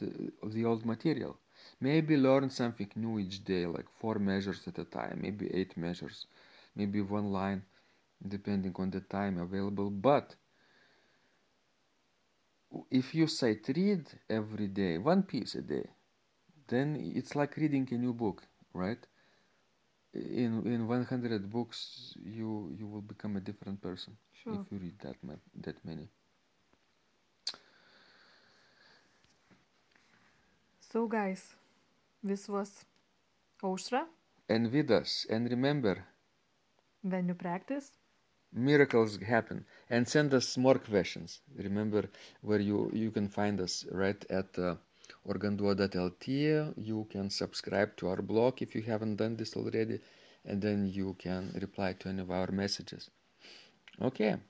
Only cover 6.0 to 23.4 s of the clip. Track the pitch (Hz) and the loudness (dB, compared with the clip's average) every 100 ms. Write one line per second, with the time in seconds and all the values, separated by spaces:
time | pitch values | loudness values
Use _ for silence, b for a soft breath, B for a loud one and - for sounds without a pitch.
6 | 71 - - B B B B - 104 104 | -8 -12 -18 B B B B -4 -2 -2
7 | 98 104 104 98 98 98 98 b b b | -2 -2 0 0 -2 -2 -6 b b b
8 | b _ 98 98 101 101 95 87 95 95 | b _ -10 -8 -2 -2 -2 -2 -4 -4
9 | - 98 101 90 87 98 98 101 101 101 | -4 -2 -2 -2 -2 -2 -2 -2 -2 2
10 | 127 147 - - _ b b b b b | 4 4 2 -10 _ b b b b b
11 | b b b b b _ _ _ _ _ | b b b b b _ _ _ _ _
12 | _ _ _ _ _ _ _ - - 127 | _ _ _ _ _ _ _ -14 0 0
13 | 127 160 160 - 123 107 - 143 196 196 | 2 2 2 4 2 2 0 2 2 2
14 | 143 - - 110 107 107 101 98 95 80 | -2 -14 -4 -2 -2 -2 -2 0 0 2
15 | 120 190 190 127 95 - - 69 - - | 4 4 2 -2 -4 -6 -4 -4 -4 -10
16 | _ _ _ _ _ _ - 120 143 147 | _ _ _ _ _ _ -4 0 0 -2
17 | 85 127 127 143 143 - 151 139 127 120 | -4 -4 -2 0 0 2 2 2 2 0
18 | 123 120 113 87 - _ _ 90 92 120 | -2 0 -2 -2 -10 _ _ -4 -2 -4
19 | - b b b b b b _ _ _ | -10 b b b b b b _ _ _
20 | _ - 57 - 123 113 104 120 113 123 | _ -10 -4 0 0 0 0 0 0 0
21 | 120 127 117 113 98 117 117 - - - | 0 -2 -2 -2 -2 -4 -4 -6 -12 -14
22 | 120 - 90 110 110 107 90 85 107 104 | -16 -14 -12 -8 -6 -4 -6 -10 -10 -10
23 | 104 95 107 101 | -12 -10 -6 -4